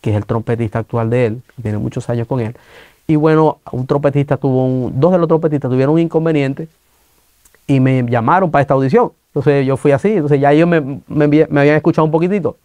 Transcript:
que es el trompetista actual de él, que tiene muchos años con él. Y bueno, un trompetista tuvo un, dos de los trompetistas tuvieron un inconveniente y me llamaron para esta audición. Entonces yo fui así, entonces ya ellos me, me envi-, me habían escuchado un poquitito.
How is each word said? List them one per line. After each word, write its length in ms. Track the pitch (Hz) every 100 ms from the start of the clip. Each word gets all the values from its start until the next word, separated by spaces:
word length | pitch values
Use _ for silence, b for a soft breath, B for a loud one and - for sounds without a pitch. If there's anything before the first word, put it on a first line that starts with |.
que 80 | -
es 60 | 104
el 80 | 101
trompetista 540 | 113 107 117 113 113
actual 300 | 110 120 113
de 160 | 123 120
él, 160 | 117 - -
que 60 |
tiene 160 | 113 107
muchos 320 | 120 123 120
años 180 | 120 113
con 140 | 131
él. 120 | 110 123 B B B B -
Y 80 | 151
bueno, 440 | 156 156 156 - -
un 160 | 127 127
trompetista 480 | 143 143 143 143 139
tuvo 300 | 139 131 131
un, 340 | 131 120 135
dos 140 | 160
de 60 | 185
los 80 | 165
trompetistas 420 | 160 165 147 131
tuvieron 220 | 127 135
un 80 | 160
inconveniente 680 | 165 160 165 151 135 143 160 _ _ _ _ _ _ _ _ _ -
y 140 | 139
me 260 | 131 131 120
llamaron 460 | 120 113 175 185
para 100 | 147
esta 120 | 139
audición. 400 | 135 135 220 240 _ _
Entonces 360 | 147 143 143 135
yo 120 | 135
fui 140 | 151
así, 200 | 139 202
entonces 300 | 214 147 143
ya 100 | 143
ellos 160 | 147 170
me, 140 | 170 135 139 -
me 220 | 151 147
envi-, 180 | 151 156
me 140 | 147
habían 160 | 143 151
escuchado 260 | 160 160
un 80 | 156
poquitito. 460 | 160 180 202 147 -